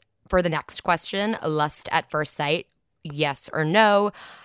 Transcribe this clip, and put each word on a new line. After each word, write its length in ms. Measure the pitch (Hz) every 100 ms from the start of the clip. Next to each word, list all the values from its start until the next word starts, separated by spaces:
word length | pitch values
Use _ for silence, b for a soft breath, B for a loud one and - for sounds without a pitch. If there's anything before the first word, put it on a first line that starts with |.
| _ _ -
for 140 | 185
the 80 | 175
next 320 | 156 - -
question, 560 | - 170 - 196 208 220 -
lust 420 | 151 151 - -
at 180 | 160 -
first 240 | 156 151
sight, 320 | - 147 165 - _ _ _
yes 440 | 160 147 151 139 -
or 100 | -
no? 480 | 156 196 214 202 208 B B B